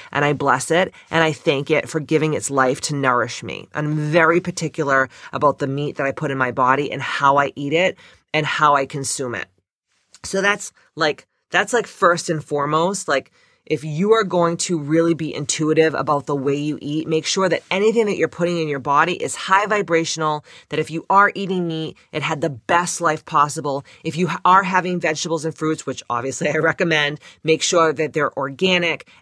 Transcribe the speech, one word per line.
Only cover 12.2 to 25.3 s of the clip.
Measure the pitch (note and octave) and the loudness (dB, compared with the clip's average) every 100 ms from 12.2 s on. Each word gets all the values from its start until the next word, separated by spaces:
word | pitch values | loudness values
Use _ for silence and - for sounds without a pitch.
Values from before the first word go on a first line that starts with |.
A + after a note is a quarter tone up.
| - | -2
and | D#3 | -6
foremost, | - D3 C#3+ D#3 F3 G3 - | -4 -2 0 2 0 -2 -2
like, | C#3 - _ _ _ - | -2 -4 _ _ _ -6
if | D#3 | -4
you | D#3 D3+ G3+ | -4 -2 2
are | A3 | 2
going | G3 F3 E3+ E3+ | 2 2 0 0
to | - E3 | -2 -2
really | C#3+ D#3+ E3+ | 0 2 2
be | E3 D#3 | 0 -2
intuitive | B2 D3 - D#3 D#3 D#3+ | -6 -4 -2 2 4 4
about | - C3+ D3 C3+ | 2 0 -2 0
the | C#3+ | -2
way | C3+ | 0
you | C#3+ D3 D3 | -2 -2 -4
eat, | D3 D3+ - | -4 -4 -2
make | D#3+ | -2
sure | D#3 F#3+ F#3+ | -2 0 0
that | D#3+ - | 0 -2
anything | F#3 A3 A3+ | 0 2 2
that | G#3 - | 0 0
you're | D#3+ | -2
putting | - F3 F3 | -2 -2 -2
in | D#3 | -2
your | C#3+ | -4
body | C3+ C#3+ E3 | 0 2 2
is | F3+ C#3 | 0 -4
high | - - F#3+ | -6 0 2
vibrational, | G#3 G#3 D#3+ E3 E3 D#3+ D#3 D3+ - - - | 2 -2 2 0 0 -2 -2 -2 -8 -20 -8
that | D3+ | -6
if | D3+ | -4
you | E3 - | -6 0
are | G3 G3+ | 4 4
eating | - F#3+ F#3 E3+ | 2 -4 -2 -2
meat, | D#3+ D#3 - _ | -4 -6 -10 _
it | D3+ | -6
had | C#3+ D#3 | -4 -2
the | E3 | -2
best | B2 - F3 F3 - | -4 0 0 0 -2
life | E3 D#3 | -2 -2
possible. | - D3+ D3 D#3 C#3+ C#3 - - | -2 2 2 0 -6 -6 -8 -12
If | D#3+ D#3 | -8 -2
you | F3 | -2
ha-, | F3 | 0
are | F#3 F#3 | 4 4
having | F#3 F#3 F3 F3+ | 4 0 0 -2
vegetables | E3 D#3 E3+ | -2 -2 -2